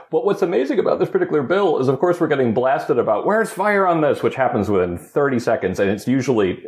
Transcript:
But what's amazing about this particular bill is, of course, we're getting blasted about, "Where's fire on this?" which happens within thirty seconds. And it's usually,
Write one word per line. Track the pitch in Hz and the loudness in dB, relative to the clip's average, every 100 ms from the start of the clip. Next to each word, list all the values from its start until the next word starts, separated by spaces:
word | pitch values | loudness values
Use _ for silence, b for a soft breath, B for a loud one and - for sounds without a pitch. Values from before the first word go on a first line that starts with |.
| B | B
But | 160 | -2
what's | 202 196 | -2 0
amazing | 175 202 285 240 | 0 0 0 0
about | 156 151 | 0 0
this | 185 | 0
particular | 185 175 151 | -2 0 -2
bill | 123 190 196 147 | 0 0 0 0
is, | 131 | 0
of | 131 | 0
course, | 180 175 | 0 0
we're | 160 | 0
getting | 139 123 | 2 2
blasted | 107 127 156 - 127 | 2 0 0 0 0
about, | 107 104 | 2 0
"Where's | - 214 214 | 0 0 0
fire | - 208 202 190 | -2 0 2 2
on | 165 | 2
this?" | 147 113 | 2 0
which | 117 | -2
happens | - 131 113 98 | 0 0 0 0
within | 98 90 85 | 0 0 -4
thirty | - 151 143 123 | -6 -2 0 0
seconds. | 120 113 92 95 | 0 -2 -2 0
And | 95 | 0
it's | 101 - | -2 -2
usually, | 135 131 117 95 - | -2 0 2 2 -2